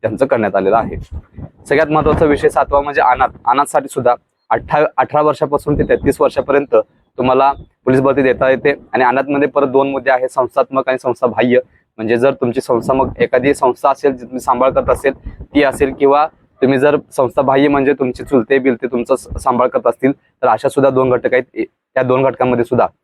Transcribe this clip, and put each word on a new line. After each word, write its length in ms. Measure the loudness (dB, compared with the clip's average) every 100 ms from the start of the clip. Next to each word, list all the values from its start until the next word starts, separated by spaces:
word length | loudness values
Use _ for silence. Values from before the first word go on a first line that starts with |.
त्यांचं 240 | -6 -2 0
करण्यात 300 | 0 0 0
आलेलं 200 | 2 0
आहे. 200 | -2 -8 -12 -16 -16 -20 -20 _ -2
सगळ्यात 200 | 0 2
महत्त्वाचा 360 | 0 0 2
विषय 240 | 2 2 0
सातवा 320 | 0 0 0
म्हणजे 200 | 0 0
अनाथ. 280 | 0 2 -2 -2
अनाथसाठी 440 | -2 0 0 -2 -4
सुद्धा 260 | -2 0 0 _ _ _
अठ्ठा-, 360 | -4 -2 0 0 0
अठरा 260 | -2 0
वर्षापासून 560 | 0 0 -2 -4 -2 -2
ते 40 |
तेहतीस 380 | 0 0 0 0
वर्षापर्यंत 540 | 0 -2 -2 -2 2 0 0 _ _ -4
तुम्हाला 340 | 0 2 2
पोलीस 480 | 0 -12 _ -2 0
भरती 220 | 2 2
देता 280 | 0 2 0
येते. 240 | 0 0 -4 -6
आणि 120 | 0
अनाथमध्ये 440 | 0 0 0 0 0
परत 180 | 0 0
दोन 240 | 0 0
मुद्दे 200 | -2 0
आहेत, 180 | 0 0
संस्थात्मक 600 | -2 -2 -2 -2 -2 -2
आणि 100 | -2
संस्थाबाह्य. 600 | -2 -2 -2 0 2 2 0 _ _ -10
म्हणजे 200 | -2 2
जर 160 | 2
तुमची 280 | 0 -2 -4
संस्था, 340 | -2 -2 0
मग 180 | -2 -2 -2
एखादी 360 | 0 0 0
संस्था 360 | 0 0 0 -2
असेल 220 | 0 -2
जी 100 | -2
तुम्ही 180 | -10 -8
सांभाळ 300 | -2 0 2
करत 200 | 0 -2
असेल 220 | 0 -2 -4 -14 -16
ती 200 | -4 0
असेल, 300 | 0 0 -2
किंवा 360 | 2 2 4 2 _ _ _
तुम्ही 160 | 0 2
जर 180 | 2 0 -4
संस्थाबाह्य 560 | -4 -2 0 0 2 2
म्हणजे 240 | 2 0
तुमचे 320 | 0 -2 -6
चुलते 340 | -2 0 2 0
बिलते 280 | 0 -2 -4
तुमचा 300 | -6 -2 -4
स-, 120 | -4
सांभाळ 400 | -6 -4 0 0
करत 180 | 0 -2
असतील 260 | 0 -2
तर 340 | -2 _ _ -2
अशा 220 | 0 -2
सुद्धा 220 | 2 2
दोन 200 | 2 0
घटक 220 | 0 0
आहेत. 120 | -2 -4
ए-, 100 | -8
त्या 380 | -10 _ _ -4
दोन 200 | 0 2
घटकांमध्ये 420 | 0 0 -2 0
सुद्धा 220 | 0 0 0 _